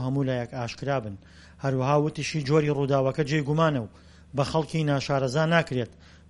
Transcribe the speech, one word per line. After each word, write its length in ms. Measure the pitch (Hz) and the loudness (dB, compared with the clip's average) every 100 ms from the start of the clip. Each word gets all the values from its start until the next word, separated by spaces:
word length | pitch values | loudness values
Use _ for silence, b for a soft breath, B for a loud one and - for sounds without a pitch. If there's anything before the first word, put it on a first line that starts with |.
هەموو 240 | 127 139 131 | 0 -2 0
لایەک 240 | 123 120 | -2 -4
ئاشکرا 460 | 131 117 - 131 139 | -8 -8 -8 -4 -4
بن. 160 | 107 98 B B B B | -4 -10 B B B B
هەروەها 320 | 139 131 127 147 | -2 0 2 2
وتیشی 480 | 151 156 139 156 131 | 2 -2 -6 -4 2
جۆری 280 | 156 147 139 | 2 2 0
ڕووداوەکە 460 | 139 139 135 135 135 | 2 2 2 0 0
جێگومانە 520 | 156 139 151 160 139 | 0 0 2 2 2
و 80 | 104 B B B B | -4 B B B B
بە 100 | 135 | -2
خەڵکی 440 | 135 160 147 160 151 | 0 0 0 0 0
ناشارەزا 560 | 139 - 139 131 143 160 | 0 0 0 0 0 2
ناکرێت، 460 | 170 - 127 110 - B B B | 2 2 -2 -4 -8 B B B